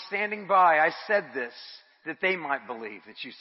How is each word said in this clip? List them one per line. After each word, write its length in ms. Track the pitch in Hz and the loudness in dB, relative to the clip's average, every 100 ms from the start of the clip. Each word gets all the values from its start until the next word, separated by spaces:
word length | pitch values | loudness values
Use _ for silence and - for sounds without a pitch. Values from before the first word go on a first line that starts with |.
| - | -4
standing 400 | 202 208 208 185 | -4 -4 -6 2
by, 320 | 190 180 156 | 6 6 6
I 120 | 165 - - | 4 0 0
said 240 | 208 156 | 0 0
this, 200 | 127 120 - - - _ _ 151 | -6 -8 -10 -20 -20 _ _ -12
that 120 | 156 | -4
they 140 | 190 185 | -2 -2
might 320 | 147 135 110 | -2 -4 -6
believe 340 | 117 110 101 107 | -10 -10 -14 -18
that 180 | 110 | -16
you 80 | 131 - | -14 -14